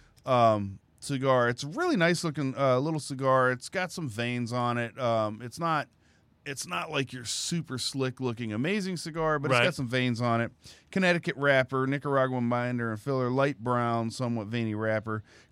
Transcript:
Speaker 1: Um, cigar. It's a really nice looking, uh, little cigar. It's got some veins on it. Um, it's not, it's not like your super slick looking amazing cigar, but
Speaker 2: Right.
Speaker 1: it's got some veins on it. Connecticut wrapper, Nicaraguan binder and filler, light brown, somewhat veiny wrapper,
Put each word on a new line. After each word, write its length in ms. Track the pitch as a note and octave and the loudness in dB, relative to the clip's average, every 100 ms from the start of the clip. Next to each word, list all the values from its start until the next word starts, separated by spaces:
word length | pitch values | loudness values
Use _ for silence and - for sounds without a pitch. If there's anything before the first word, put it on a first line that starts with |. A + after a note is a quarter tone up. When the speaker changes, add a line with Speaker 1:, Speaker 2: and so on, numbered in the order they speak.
| _ _ | _ _
Speaker 1:
Um, 540 | C3+ B2 A2+ G#2+ G2+ F#2+ _ _ | 2 6 6 6 0 -10 _ _
cigar. 460 | - C#3 C3+ B2+ A#2+ | -6 0 4 4 4
It's 160 | B2 | 0
a 40 | C#3+ | -6
really 280 | A3+ F4+ A#3 | -2 0 2
nice 280 | E3 E3+ | 2 2
looking, 300 | E3+ D3 C3+ A#2 | -2 -2 -4 0
uh, 220 | C#3 B2+ | 2 2
little 220 | D3+ D#3 | 2 -4
cigar. 500 | - C3 C3+ C3 B2+ | -6 -2 2 4 4
It's 180 | B2+ - | 0 -4
got 240 | F#3+ F3+ | -6 -6
some 160 | - C#3+ | -6 -8
veins 440 | G#2 A#2+ B2 A2+ | -4 -4 -2 -4
on 260 | B2 A#2+ A#2+ | -2 -2 -2
it. 200 | A#2 - | -4 -2
Um, 420 | B2 A2+ G#2+ G#2+ | 0 2 0 -4
it's 160 | A#2+ - | -12 -4
not, 300 | E3 D#3 - _ _ _ _ _ | 0 0 -2 _ _ _ _ _
it's 220 | C#3+ C3+ F3 | -12 -10 -6
not 240 | F3 E3 | -6 -4
like 220 | D3 B2+ | -4 -4
your 120 | B2+ | -8
super 540 | A2 - - E3+ D#3 B2+ | -8 -6 -4 -4 -4 -6
slick 420 | - C3+ C3 B2+ | -4 -2 -2 -2
looking 320 | B2+ A#2 A2+ | -4 -4 -4
amazing 440 | G#2+ D#3 G#3 F#3+ E3+ | -2 -2 -2 -4 -6
cigar, 420 | E3+ E3 D#3+ D3 | -8 -2 0 0
but 120 | C3+ | 2
Speaker 2:
Right. 80 | B2 | 4
Speaker 1:
it's 60 | B2 | 4
got 60 | |
some 140 | - B2 | 0 -2
veins 320 | B2+ B2+ A#2 | 0 0 0
on 200 | A#2+ A#2 | 0 0
it. 100 | A#2 _ - - _ | -2 _ -20 -20 _
Connecticut 460 | G3 F3+ E3+ E3+ C3+ | 0 2 2 0 0
wrapper, 500 | C#3+ C3+ B2+ C3 C3 | 4 4 4 0 0
Nicaraguan 600 | C#3 C#3+ C#3 C3 B2+ A#2+ | 0 0 2 2 2 0
binder 420 | A#2+ B2 B2 A#2 | 0 0 -2 -4
and 100 | G#2+ | -4
filler, 300 | C#3 C3 B2 | -2 0 0
light 280 | C3 C#3 C3+ | 2 2 0
brown, 500 | B2 A#2+ A#2+ A#2 A2+ | -2 0 2 0 -2
somewhat 380 | - A#2+ A#2 G#2 | -4 -4 -4 -4
veiny 260 | A#2+ A2+ | -4 -2
wrapper, 480 | G#2+ A2 G#2+ A2 G#2+ - - _ | -2 0 -2 -2 -6 -6 -20 _